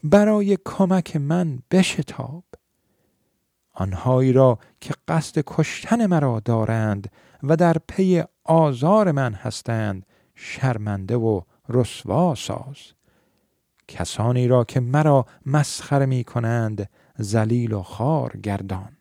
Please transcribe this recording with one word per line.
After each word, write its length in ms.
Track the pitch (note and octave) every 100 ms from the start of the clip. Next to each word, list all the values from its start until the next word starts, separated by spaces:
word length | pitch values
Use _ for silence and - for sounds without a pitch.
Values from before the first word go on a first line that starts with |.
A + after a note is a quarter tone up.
برای 540 | D3+ G3+ G#3 G#3+ G3+ F#3+
کمک 520 | - - F#3+ F#3 - D#3
من 420 | C#3+ E3+ E3+ B2+ -
بشتاب. 720 | F#3 F3+ - - - B2 D#3+ _ - _ _ _ _ _ _ _ _ _ _ _
آنهایی 600 | - F#2+ F#2 B2+ B2+ C3
را 260 | B2+ C3 A2+ _ _
که 140 | - - -
قصد 340 | E3 - - -
کشتن 600 | - D#3 - - A#3 G#3+
مرا 340 | E3+ C#3+ A2
دارند 720 | G#2 A2+ A2 A2+ G#2+ G2+ G2 _ _ _
و 140 | C3+ D#3+
در 200 | F3 D#3+ -
پی 340 | - F#3+ F3 D#3+ _
آزار 680 | - E3 D#3 B2 D3 G#3+ G3
من 220 | C#3+ B2+
هستند، 720 | G2+ A#2+ - - A2+ G#2+ G2 - _ _ _
شرمنده 800 | - - C3 A2+ G#2 G2+ F#2+ A#2+
و 240 | A2+ G2+ - _ -
رسوا 680 | A#2+ A2+ - - A2 F3+
ساز. 420 | B2 - - C3+ C#3 - _ _ _ _ _ _ _ _ _ -
کسانی 600 | - F2 - A2 B2+ B2
را 160 | B2
که 160 | A#2 C3+
مرا 460 | B2 C#3+ D#3 C#3 A#2+ _ -
مسخره 600 | D3 C#3+ - - C#3 C3+
می‌کنند، 840 | B2+ A#2+ B2 A2+ A#2 A2+ G#2+ G2 _ _ -
ذلیل 500 | G2+ A2+ A2 A#2+ A#2
و 100 | G#2+
خوار 540 | F#2 - B2 D#3 B2 G#2
گردان. 540 | G2+ G2 G2 F#2+ G2 _